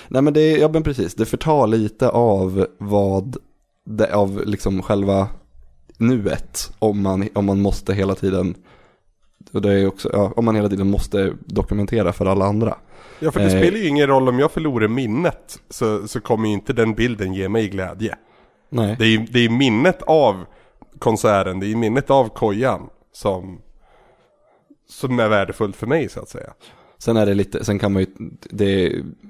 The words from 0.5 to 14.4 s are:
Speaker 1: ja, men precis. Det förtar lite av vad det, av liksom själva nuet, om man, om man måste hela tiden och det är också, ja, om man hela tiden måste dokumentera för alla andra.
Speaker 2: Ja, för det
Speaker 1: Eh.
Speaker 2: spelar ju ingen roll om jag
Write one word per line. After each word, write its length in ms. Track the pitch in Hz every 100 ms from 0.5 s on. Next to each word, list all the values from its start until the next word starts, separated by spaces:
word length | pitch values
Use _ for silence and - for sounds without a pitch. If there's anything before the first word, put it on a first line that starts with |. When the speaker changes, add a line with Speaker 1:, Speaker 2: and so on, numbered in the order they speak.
| 151
Speaker 1:
ja, 100 | 156
men 140 | 156
precis. 320 | 151 131 87 -
Det 100 | 113
förtar 420 | - 160 147 110
lite 420 | 113 104 - 127
av 580 | 113 117 98 95 95 - -
vad 600 | 101 101 98 95 117 127 - _ _ _ -
det, 280 | 107 107
av 280 | 104 98 98 104
liksom 360 | 101 101 95
själva 460 | 92 104 98 98 98 - _ - - _ _ -
nuet, 760 | 113 127 95 69 - - - -
om 220 | 110 104
man, 280 | 98 95 101 104
om 100 | 101
man 160 | 98
måste 320 | 101 - -
hela 220 | 98 98 95
tiden 400 | 101 92 92 92 _ _ _ _ _ _ _ _ -
och 80 | -
det 120 | 101
är 140 | 98 98
också, 220 | - -
ja, 200 | 104 101 117
om 100 | 113
man 100 | 107
hela 140 | 104
tiden 200 | 98 98
måste 420 | 101 - 101 95 - -
dokumentera 680 | 104 - 101 98 113 87
för 120 | - 95
alla 200 | 98 98
andra. 320 | 104 110 - - - - -
Speaker 2:
Ja, 120 | 156
för 80 | -
det 60 | 95
Speaker 1:
Eh. 140 | 95
Speaker 2:
spelar 180 | 117 214
ju 100 | 175
ingen 200 | 147 143
roll 220 | 135 131
om 100 |
jag 120 | 123